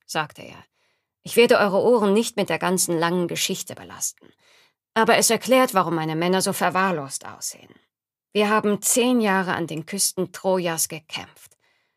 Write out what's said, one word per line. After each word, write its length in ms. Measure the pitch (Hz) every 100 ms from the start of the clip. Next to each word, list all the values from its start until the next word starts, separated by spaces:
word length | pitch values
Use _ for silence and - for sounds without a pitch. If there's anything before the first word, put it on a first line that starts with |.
| -
sagte 360 | 165 151 -
er. 220 | - - - _ _ _ _ _
"Ich 120 | - -
werde 220 | 233 240
eure 240 | 202 190
Ohren 320 | 214 240 202
nicht 240 | 202 233 -
mit 120 | 190
der 100 | 160
ganzen 380 | 175 185 - 165
langen 300 | 170 180 170
Geschichte 480 | 165 - 190 - -
belasten. 560 | - - - - - _ _ _ _ _ _
Aber 240 | 226 220 196
es 120 | 185
erklärt, 440 | 220 202 254 254
warum 220 | 190 165 165
meine 200 | 160 160
Männer 260 | 175 185
so 120 | 190
verwahrlost 720 | 180 185 185 190 165 135 - -
aussehen. 480 | - - - - - _ _ _ _ _
Wir 160 | 208 208
haben 320 | 214 208 202
zehn 400 | - 254 240 247
Jahre 320 | 214 190 180
an 140 | 165 165
den 180 | 160 160
Küsten 460 | 196 - - 180
Trojas 560 | - 190 185 170 160 -
gekämpft. 720 | 160 - - - - - _ _ _ _